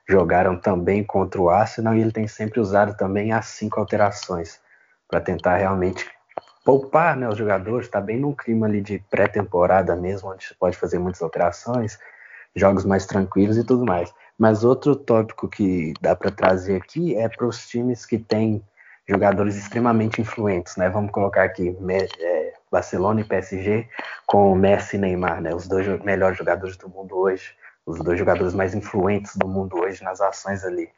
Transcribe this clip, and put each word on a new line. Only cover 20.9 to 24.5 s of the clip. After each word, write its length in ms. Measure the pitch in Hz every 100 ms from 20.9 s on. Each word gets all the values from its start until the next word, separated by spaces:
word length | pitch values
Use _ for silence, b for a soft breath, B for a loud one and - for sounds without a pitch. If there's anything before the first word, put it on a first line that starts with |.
Vamos 220 | 104 101
colocar 320 | 107 98 98
aqui, 260 | 92 - 87 90
Me-, 280 | 92 95 92 -
é... 320 | 85 82 85 - -
Barcelona 500 | 90 - 95 98 110
e 40 |
P 120 | 107 95
S 260 | - 95
G, 240 | 95 110 117 B B B -
com 260 | 101 101